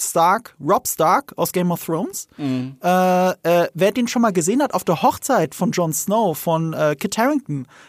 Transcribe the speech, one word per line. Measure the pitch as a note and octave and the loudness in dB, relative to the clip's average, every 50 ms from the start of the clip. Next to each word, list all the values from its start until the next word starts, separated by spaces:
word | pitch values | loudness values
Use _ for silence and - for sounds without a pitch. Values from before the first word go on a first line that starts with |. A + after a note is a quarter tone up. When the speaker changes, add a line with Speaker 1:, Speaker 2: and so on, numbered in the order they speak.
Speaker 1:
Stark, | - - - E3+ E3 F3 G3 A3+ - - - _ | -8 -4 0 2 4 4 2 0 -2 -10 -18 _
Robb | - D3 G3 B3 - - | 0 0 0 0 0 -4
Stark | - - D#3+ D#3+ F#3+ B3 - - - | -2 0 2 2 2 2 0 -4 -4
aus | - E3+ - - | -4 -4 -2 0
Game | F3+ F3+ F3+ | -2 0 0
of | E3+ D#3+ - | -2 -2 -4
Thrones. | - D#3+ D#3+ G#3+ F#4 G4 - - - _ - | -4 -4 -4 -4 -6 -8 -10 -14 -14 _ -8
Speaker 2:
Mhm. | D3+ C3+ C3 B2+ B2+ C3 C3+ - - | -4 -4 -2 -4 -4 -8 -10 -6 -2
Speaker 1:
Äh, | F3 F3+ F#3 F#3 F#3 F#3 F3+ F#3 F#3 - - - | 0 2 2 4 4 2 2 2 0 0 0 0
äh, | E3 E3+ F3 E3+ - - | 2 2 4 2 0 0
wer | D#3+ F#3 G#3 G#3 | 0 0 2 2
den | B3+ A#3+ A#3 | 0 -2 -2
schon | - B3 A#3+ | 0 0 0
mal | A3 F3+ | 2 2
gesehen | F#3 D#3 F3 A3+ C#4 D4 | 0 0 2 2 2 0
hat, | - - | 0 -2
auf | F3+ - | -2 0
der | - E3+ D3 - | 0 0 2 2
Hochzeit | C4 - - - - B3+ G#3 D#3+ C3+ - | 0 0 0 -2 0 2 2 2 0 -2
von | - F#3 E3 | -4 -4 -2
Jon | - F3+ F3 D#3+ D3+ | 0 -2 -2 -2 -2
Snow, | - - - G3 A3+ A3+ F#3 D#3 | -4 -2 0 0 2 2 0 -2
von, | - - F3 E3 D#3+ E3 D#3+ D#3+ | -2 -2 -2 -2 0 -2 -4 -2
äh, | C#3 D#3 D3+ D3+ D3 | 0 0 0 0 -2
Kit | - G3 - A3+ | -4 -6 -2 0
Harington, | A3+ C4+ D4+ C#4 - - D3 C#3 B2 - - - - | 0 0 0 -2 -2 -4 -8 -8 -8 -12 -16 -20 -20